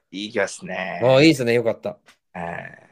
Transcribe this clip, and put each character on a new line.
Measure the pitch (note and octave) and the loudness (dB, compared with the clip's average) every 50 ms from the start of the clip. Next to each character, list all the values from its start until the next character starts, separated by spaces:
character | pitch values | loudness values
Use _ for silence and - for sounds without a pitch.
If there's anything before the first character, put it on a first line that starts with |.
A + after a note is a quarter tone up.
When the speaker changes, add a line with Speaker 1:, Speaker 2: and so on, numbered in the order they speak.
| _ _ | _ _
Speaker 1:
い | - G2 G#2 G#2+ | -12 -10 -10 -6
き | A#2 G#2+ | -2 -2
ま | G2 F#2 | -2 -2
す | - - F#2+ | -4 -10 -12
ね。 | F2+ F#2 G2 F#2 F#2 F2 - | -10 -8 -8 -6 -6 -4 0
Speaker 2:
あ、 | A2+ B2+ C3 C3 | 2 4 6 6
い | D3+ | 6
い | E3 | 6
で | D3+ | 4
す | B2+ B2 | 4 0
ね。 | A#2 | 0
よ | A#2 A#2+ A2+ | 0 0 0
か | A2+ | 0
っ | G#2+ - | -4 -4
た。 | - G2+ - _ _ _ _ _ _ _ - | -6 -12 -12 _ _ _ _ _ _ _ -14
Speaker 1:
え | F2+ E2+ E2+ F2 - - - - - _ _ | -12 -10 -10 -10 -12 -12 -16 -20 -20 _ _